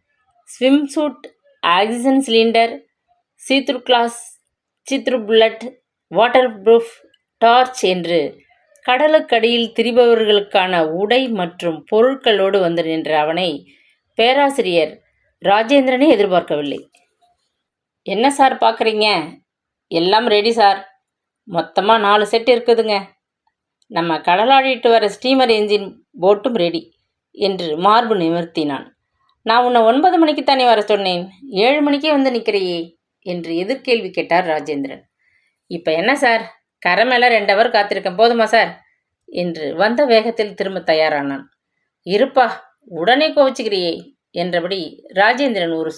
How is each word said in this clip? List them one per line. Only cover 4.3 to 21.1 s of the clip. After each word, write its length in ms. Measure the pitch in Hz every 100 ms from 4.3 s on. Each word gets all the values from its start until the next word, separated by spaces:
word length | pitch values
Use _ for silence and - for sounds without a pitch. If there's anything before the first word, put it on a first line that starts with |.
| - _ _ _ _ -
see 100 | 269
through 280 | 220 240 208
புல்லட், 400 | 220 220 220 233 - _ _ _
வாட்டர் 540 | 165 233 254 254 214
ப்ரூஃப், 320 | 190 233 233 - _ _ _ _
டார்ச் 480 | 226 240 254 - 190
என்று 340 | 180 170 170 143 - _ _ _ _ -
கடலுக்கடியில் 840 | 254 302 311 311 233 226 240 226
திரிபவர்களுக்கான 1160 | - 233 240 240 226 214 208 202 202 185 180 160
உடை 380 | 165 208 247 262
மற்றும் 580 | 220 175 - 175 156 -
பொருட்களோடு 680 | 214 247 277 - 208 190 196
வந்து 240 | 175 170
நின்ற 360 | 160 160 156 151
அவனை 300 | 151 165 185 147 - _ _ _ _ -
பேராசிரியர் 800 | 226 262 277 269 185 170 156 - _ _ _ _ 175
ராஜேந்திரனே 600 | 202 226 285 262 254 294
எதிர்பார்க்கவில்லை. 840 | 226 202 180 170 151 143 - - _ _ _ _ _ _ _ _ _ _ _
"என்ன 280 | - 196 262
சார் 260 | 277 269 247
பார்க்குறீங்க?" 500 | 226 226 226 214 214 190 156 - _ _ _ _ _
"எல்லாம் 400 | 165 175 214 240
ரெடி 240 | 208 214
சார். 280 | 233 202 190 - _ _